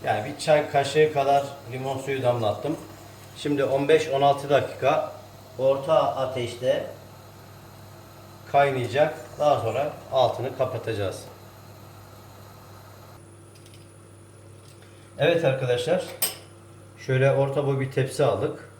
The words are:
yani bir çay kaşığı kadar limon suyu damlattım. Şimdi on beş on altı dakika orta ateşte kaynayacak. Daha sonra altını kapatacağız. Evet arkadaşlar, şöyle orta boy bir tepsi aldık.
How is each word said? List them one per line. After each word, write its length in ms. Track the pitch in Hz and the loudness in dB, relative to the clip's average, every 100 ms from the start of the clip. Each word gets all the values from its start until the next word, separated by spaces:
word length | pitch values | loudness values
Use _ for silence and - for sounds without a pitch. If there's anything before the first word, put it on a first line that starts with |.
yani 280 | 127 123 123 | -2 -4 -4
bir 60 | - | -6
çay 320 | - 151 147 | 2 2 4
kaşığı 420 | 139 135 156 151 | 0 2 4 4
kadar 320 | 143 139 139 139 - - | 2 2 2 0 -12 -12
limon 260 | 131 135 135 | -8 -6 -6
suyu 240 | - 135 | -4 0
damlattım. 540 | 123 120 107 104 147 170 - - - - - - | 0 2 0 -2 -4 -6 -10 -18 -20 -20 -20 -8
Şimdi 280 | 147 143 | -2 0
on 240 | 131 139 143 | 2 0 4
beş 200 | 156 143 | 4 4
on 140 | 135 | 2
altı 280 | 139 143 143 | 4 2 2
dakika 640 | 139 - - 131 156 - - - - - - | 2 2 -2 0 0 -2 -10 -20 -20 -18 0
orta 580 | 131 139 147 156 147 127 | 2 2 2 2 2 -2
ateşte 720 | 131 131 117 - 127 143 - - - - - - - - - - - - - - - - - | -4 -4 -6 -4 -2 -2 -4 -14 -20 -20 -20 -20 -20 -20 -20 -20 -20 -20 -20 -20 -20 -20 0
kaynayacak. 600 | 143 143 131 113 131 156 - - - | 4 4 2 -2 0 0 0 -14 -2
Daha 220 | 147 127 | 2 2
sonra 320 | 110 117 147 - - | 0 -2 -4 -6 -4
altını 460 | 135 120 - 127 - | 0 2 0 -6 -4
kapatacağız. 680 | 131 113 - 104 95 - - - - - - - - - - - - - - - - - - - - - - - - - - - - - - - - - - - - - - - - - | -4 -4 -6 -4 -4 -6 -16 -20 -20 -20 -20 -20 -20 -20 -20 -20 -20 -20 -20 -20 -20 -20 -20 -20 -20 -20 -20 -20 -20 -20 -20 -20 -20 -20 -20 -20 -20 -20 -20 -20 -20 -20 -20 -20 -20 0
Evet 260 | 151 165 | 2 4
arkadaşlar, 600 | 147 123 127 120 156 180 - - - - - - - - - - | 2 0 0 0 0 -2 -2 -6 -6 -6 -20 -20 -20 -20 -20 -14
şöyle 340 | - 131 135 | -2 2 4
orta 340 | 135 139 139 139 | 4 2 0 0
boy 140 | 135 | -2
bir 120 | 131 | -2
tepsi 320 | - 127 - | -2 -2 2
aldık. 460 | 131 - 151 - - | 0 2 -4 -6 -16